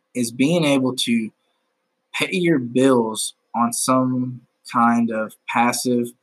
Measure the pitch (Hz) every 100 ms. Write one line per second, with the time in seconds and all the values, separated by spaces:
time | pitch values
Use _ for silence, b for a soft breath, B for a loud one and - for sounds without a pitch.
0 | _ - 120 120 135 175 151 139 131 127
1 | - 117 110 - _ _ _ _ _ _
2 | _ - 147 190 175 156 120 120 135 127
3 | 110 107 - - _ 113 117 120 - 131
4 | 131 127 127 123 _ _ - 123 117 117
5 | 117 110 107 - - 123 120 120 127 123
6 | 120 -